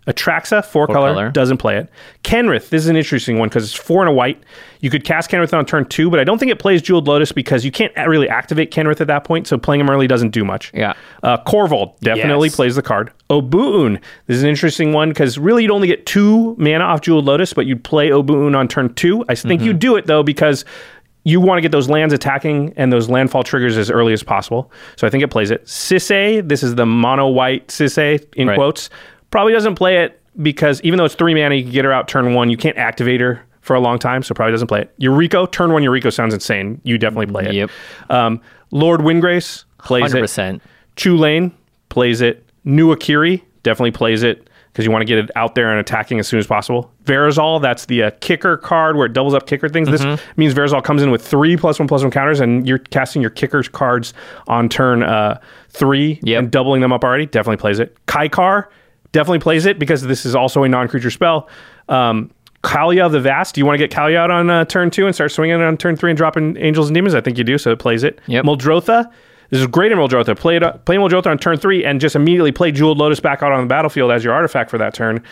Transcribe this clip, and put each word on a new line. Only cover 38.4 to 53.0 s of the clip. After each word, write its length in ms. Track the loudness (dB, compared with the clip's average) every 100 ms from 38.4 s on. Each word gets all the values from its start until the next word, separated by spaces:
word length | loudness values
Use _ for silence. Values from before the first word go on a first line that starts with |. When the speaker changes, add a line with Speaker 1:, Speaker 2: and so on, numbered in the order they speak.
| -10 -20 _
Speaker 1:
Lord 280 | 0 2 2
Windgrace 640 | 2 2 2 0 -4 -12 -20 _
plays 240 | -2 0 0
Speaker 2:
Hundred 80 | 0
percent. 400 | -2 -4 -6 -8 -14 _ _ -4
Speaker 1:
it. 40 |
Chulane 520 | 2 2 4 2 -2 -6 _ _ -6
plays 320 | 0 0 2
it. 240 | 0 -2 _ _
New 300 | 0 2 4
Akiri 460 | 2 0 2 2 -2 -6 _
definitely 300 | -2 0 -2
plays 300 | 0 0 0
it 260 | 0 -2 _ _ _
'cause 100 | -4
you 60 | -2
wanna 140 | 0
get 140 | 0 0
it 120 | 0 -2
out 180 | -2
there 160 | 0 0
and 80 | 0
attacking 380 | -2 -4 -4 -4
as 80 | -2
soon 120 | -2
as 80 | -2
possible. 440 | -2 -2 -4 -6 _
Verazal, 560 | -2 2 2 2 0 0
that's 260 | 0 -2 -2
the, 160 | 0
uh, 60 | 0 -2
kicker 360 | -4 0 0 -2
card 400 | 0 0 2 2
where 100 | 0
it 60 |
doubles 220 | 0 0
up 120 | 0 -2
kicker 220 | -4 -2
things. 200 | -2 0
This 120 | 0
Speaker 2:
Mm-hmm. 200 | 0 -4 -6 0
Speaker 1:
means 180 | 2
Verazal 280 | 2 0 0
comes 200 | 0 0
in 80 | 2
with 120 | 0
three 340 | 0 0 2 2
plus 220 | 0 0
one 100 | 0
plus 140 | 0
one 80 | 0
counters, 300 | 0 0 2
and 260 | 2 0 0
you're 100 | -2
casting 440 | -2 -4